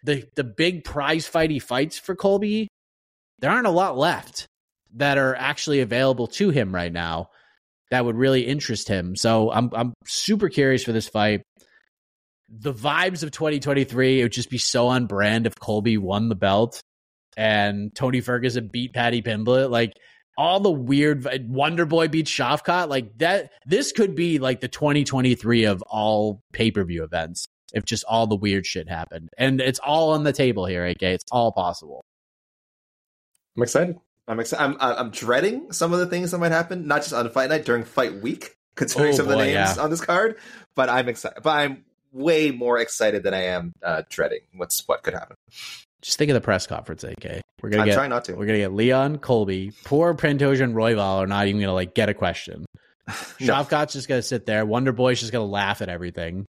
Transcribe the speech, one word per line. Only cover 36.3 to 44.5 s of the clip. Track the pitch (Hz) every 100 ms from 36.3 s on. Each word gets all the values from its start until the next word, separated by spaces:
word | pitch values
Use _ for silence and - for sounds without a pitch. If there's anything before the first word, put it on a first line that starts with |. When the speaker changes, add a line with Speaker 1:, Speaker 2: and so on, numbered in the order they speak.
Speaker 2:
that | 175
might | 170
happen, | 165 170 185 151
not | 147
just | 147
on | 120 117
Fight | 131 135
Night, | 156
during | 151 120
Fight | 110 - 123 98
Week, | 110 - - _ _ -
considering | 131 - 147
Speaker 1:
Oh, | 139
Speaker 2:
some | 139
of |
the | 139
Speaker 1:
boy, | 104
Speaker 2:
names | 95 95 95
Speaker 1:
yeah. |
Speaker 2:
on | 151
this | 165
card. | - 175 220 220 - - - -
But | 127
I'm | 123 123
exci-, | 113 - -
but | 151
I'm | 151 143 135 _ _ _
way | 131 147 160 151
more | 123 120 120
excited | 117 - 110 104
than | 95
I | 95
am, | 92 90 87 -
uh, | 87 80 80
dreading | - 78 - _